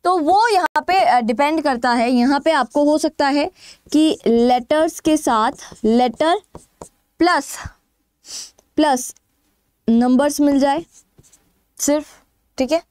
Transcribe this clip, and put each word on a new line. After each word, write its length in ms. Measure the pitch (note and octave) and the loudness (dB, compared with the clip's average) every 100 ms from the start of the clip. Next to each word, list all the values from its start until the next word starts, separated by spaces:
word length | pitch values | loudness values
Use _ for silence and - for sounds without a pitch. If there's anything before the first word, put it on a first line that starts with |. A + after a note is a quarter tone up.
तो 120 | F4 F4 | 0 -2
वो 280 | D4+ G4 A#4 | 0 2 2
यहाँ 340 | G4 E4 D4+ D4 | 0 0 -4 -2
पे, 120 | F#4+ | 0
अ, 180 | F4 B3 | 2 2
डिपेंड 420 | A3+ B3 C#4+ E4 | 0 -2 0 0
करता 300 | D4 A#3+ B3 | -2 -2 -2
है। 180 | B3 A#3 | 0 0
यहाँ 300 | B3+ A#3+ C#4+ | 2 2 0
पे 120 | D4+ | 0
आपको 320 | D4+ B3 C#4+ | 0 0 0
हो 120 | D4 D4+ | 2 2
सकता 280 | D#4 - C#4 | -2 -2 -2
है 220 | C#4+ E4 _ - - _ | 0 -4 _ -20 -20 _
कि 260 | D4 D#4 - - | 0 2 0 0
लेटर्स 720 | A#3 A#3+ B3 B3 D4+ D#4+ - | 2 2 0 0 0 0 -2
के 160 | D#4+ D#4 | -2 0
साथ 480 | D4+ A3+ A3+ - - - | 0 0 -2 -4 -20 -6
लेटर 560 | G#3+ A#3 B3 A#3+ D4+ G4+ _ - _ _ - _ _ _ | 0 2 0 0 -2 -2 _ -20 _ _ -20 _ _ _
प्लस, 360 | E4+ E4 - - - _ _ _ _ _ - - - _ _ - | 0 0 -4 -16 -16 _ _ _ _ _ -20 -20 -20 _ _ -2
प्लस 380 | D4+ C4 - - _ _ _ _ _ _ - | 0 0 -6 -18 _ _ _ _ _ _ -2
नंबर्स 520 | A#3 B3 B3+ D4 D4 | 0 2 2 0 0
मिल 180 | C#4+ C#4 | 0 2
जाए 240 | C#4 D4 E4+ - _ _ _ _ _ _ _ - | 0 -2 -6 -20 _ _ _ _ _ _ _ -6
सिर्फ, 280 | - G3+ G3 - _ _ _ - | -2 -2 -4 -20 _ _ _ -6
ठीक 140 | B3+ | -2
है। 100 | D#4+ _ | -2 _